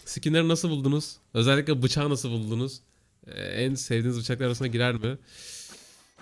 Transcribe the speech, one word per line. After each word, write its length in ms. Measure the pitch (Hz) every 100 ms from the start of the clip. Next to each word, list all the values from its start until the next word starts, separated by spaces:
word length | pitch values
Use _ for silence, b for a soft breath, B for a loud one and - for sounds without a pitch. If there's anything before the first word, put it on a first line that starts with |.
| -
Skinleri 420 | - 156 160 165
nasıl 220 | 165 175
buldunuz? 460 | 147 135 147 - - _
Özellikle 480 | 117 120 139 151 139
bıçağı 260 | 127 151 147
nasıl 200 | 139 127
buldunuz? 500 | 117 107 117 135 - _ _ _ _ -
Ee, 140 | 98
en 340 | 95 110 131 135
sevdiğiniz 440 | - 117 120 120
bıçaklar 260 | 113 123 127
arasına 220 | 120 135
girer 280 | 117 123 117
mi? 220 | 110 131 B B B B B B B B B _